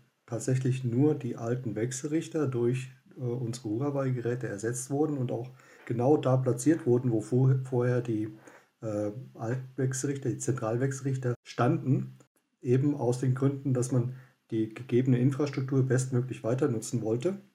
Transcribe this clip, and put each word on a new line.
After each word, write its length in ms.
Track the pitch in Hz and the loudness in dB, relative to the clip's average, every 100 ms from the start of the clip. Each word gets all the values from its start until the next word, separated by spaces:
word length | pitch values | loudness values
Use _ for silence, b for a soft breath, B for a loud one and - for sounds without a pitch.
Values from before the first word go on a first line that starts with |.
| _ _ - | _ _ -8
tatsächlich 560 | 113 123 131 127 123 | -6 0 0 2 0
nur 320 | 123 117 147 | 0 2 4
die 220 | 147 120 - | 2 -4 -6
alten 400 | 117 123 120 104 | -4 -4 -4 -2
Wechselrichter 720 | 117 131 151 156 160 160 143 | -2 -4 -4 -4 -2 -2 -2
durch, 400 | 123 120 131 - - _ - | 0 0 0 -4 -16 _ -8
äh, 40 | |
unsere 480 | 123 123 117 110 107 | -6 -4 -4 -6 -4
Huawei-Geräte 800 | 107 143 139 135 123 117 127 113 | -2 -2 -2 -2 -2 -2 -4 -4
ersetzt 420 | 101 110 127 - | -4 -4 -4 -4
wurden 260 | 139 151 143 | 0 0 0
und 140 | 120 | -4
auch 180 | 117 127 - B B - | -4 -8 -14 B B -6
genau 300 | 117 123 151 | 0 4 4
da 200 | 131 131 | 4 2
platziert 480 | 127 - - 160 - | 2 2 4 2 4
wurden, 260 | 123 127 | 2 4
wo 80 | 113 | 0
vor-, 400 | 107 123 135 131 | 2 4 4 4
vorher 380 | - 123 120 123 | 2 0 2 0
die, 300 | 120 107 110 - B B B _ | 0 -2 -4 -8 B B B _
äh, 300 | 113 104 104 110 131 | -6 -4 -4 -6 -12
alten 340 | - 113 127 - - | -8 -4 -4 -6 -2
Wechselrichter, 520 | 131 - 143 139 123 | -2 -2 -4 -4 -4
die 100 | 104 | -4
Zentralwechselrichter 960 | - 110 110 117 135 135 135 131 123 120 | -2 -2 0 0 0 -2 -4 -2 -2 -4
standen, 720 | - - 120 165 131 131 - - _ _ _ _ | -6 0 2 2 2 0 -2 -12 _ _ _ _
eben 340 | 131 127 147 | 0 2 2
aus 240 | 143 123 123 | 0 0 0
den 160 | 135 | 0
Gründen, 400 | 123 139 139 143 | 2 0 0 0
dass 160 | 123 123 | 0 0
man 240 | 131 117 B B B - | 0 -2 B B B -6
die 220 | 110 110 | -4 -4
gegebene 460 | - 123 120 131 120 | -6 0 2 4 4
Infrastruktur 640 | 127 131 143 - 131 135 | 4 2 -2 -2 0 2
bestmöglich 640 | 131 120 - 123 120 - | 4 2 2 0 -2 -4
weiter 240 | 110 127 147 | -2 0 0
nutzen 340 | 113 - 117 | 0 -4 -4
wollte. 380 | 107 117 170 196 - | 0 0 0 -4 -8